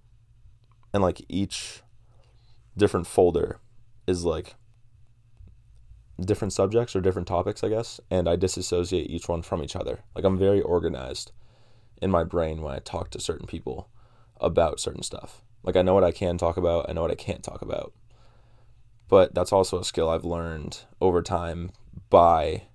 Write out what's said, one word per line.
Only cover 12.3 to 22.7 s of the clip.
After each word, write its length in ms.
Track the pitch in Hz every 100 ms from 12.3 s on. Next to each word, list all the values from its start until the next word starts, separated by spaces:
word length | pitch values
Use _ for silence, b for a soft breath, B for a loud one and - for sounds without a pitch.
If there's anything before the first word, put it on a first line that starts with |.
| 87 80 78
when 120 | 76
I 60 | 67
talk 320 | - 85 87
to 100 | -
certain 260 | - 82 -
people 420 | - - - - b b b b -
about 400 | - 82 82 -
certain 240 | - -
stuff. 400 | - - - - _ -
Like, 120 | 92 92
I 80 |
know 100 | 92
what 100 | 98
I 80 | 90
can 260 | - 92 87
talk 200 | 85 85
about, 320 | 87 85 -
I 40 |
know 80 | 85
what 100 | 82
I 40 | -
can't 280 | - -
talk 180 | - -
about. 320 | - - - - - b b b b b b b - - -
But 280 | 101 87 87
that's 180 | 87
also 260 | 98 95 90
a 60 | -
skill 240 | - 80
I've 160 | 82 85
learned 540 | 85 85 80 - - - -
over 220 | 95 87
time 500 | 82 90 85 85 87 - - - -
by 540 | 95 85 82 78 - -